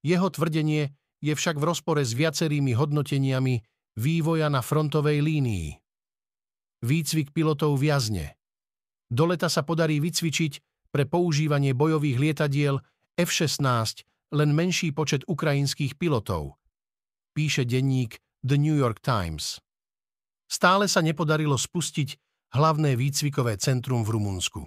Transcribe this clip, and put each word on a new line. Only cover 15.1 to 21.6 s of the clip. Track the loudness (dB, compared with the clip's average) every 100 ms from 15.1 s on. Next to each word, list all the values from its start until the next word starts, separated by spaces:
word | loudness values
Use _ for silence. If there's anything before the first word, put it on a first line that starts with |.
| -2 -2
ukrajinských | -2 0 0 0 -2 -6 -2
pilotov, | 0 0 -2 -6 -6 -14 _ _ _ _ _ _ _
píše | -4 -2 0 0
denník | 2 2 0 -2 -8 _ _
The | 0 2
New | 2
York | 2 0 -2
Times. | -2 0 -2 -6 -8 -10 _ _ _ _ _ _ _ _ _
Stále | 0 4 4 2
sa | 2 2
nepodarilo | 0 0 0 2
spustiť | 0